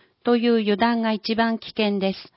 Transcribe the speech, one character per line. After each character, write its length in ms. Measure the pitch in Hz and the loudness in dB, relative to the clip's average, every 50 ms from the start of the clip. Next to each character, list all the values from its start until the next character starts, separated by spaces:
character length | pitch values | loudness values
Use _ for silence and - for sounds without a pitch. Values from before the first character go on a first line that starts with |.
| _ _ _ _ - | _ _ _ _ -2
と 120 | 240 240 | 0 0
い 120 | 233 226 240 | 2 2 2
う 120 | 233 226 | 2 2
油 160 | 214 208 202 | 2 0 0
断 260 | 190 226 233 240 233 | 2 2 0 0 0
が 100 | 226 220 | 0 -2
一 220 | 220 208 - - 226 | -2 -4 -4 -2 -2
番 240 | 214 226 226 226 220 | 0 0 0 -2 -4
危 120 | - - | -8 -8
険 280 | - - 220 208 202 196 | -4 -2 0 0 0 0
で 160 | 190 190 190 | 0 -2 -2
す。 180 | - - - _ | -4 -10 -20 _